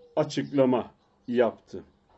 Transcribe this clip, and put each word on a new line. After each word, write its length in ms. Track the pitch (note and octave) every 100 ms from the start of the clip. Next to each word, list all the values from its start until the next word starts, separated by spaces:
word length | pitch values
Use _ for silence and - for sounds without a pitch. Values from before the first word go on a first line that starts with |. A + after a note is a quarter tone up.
| - -
açıklama 760 | D3 D3 - C#3+ C3 B2 G2+ _ _ _ -
yaptı. 560 | A#2+ A2 - _ F#2+ - _ _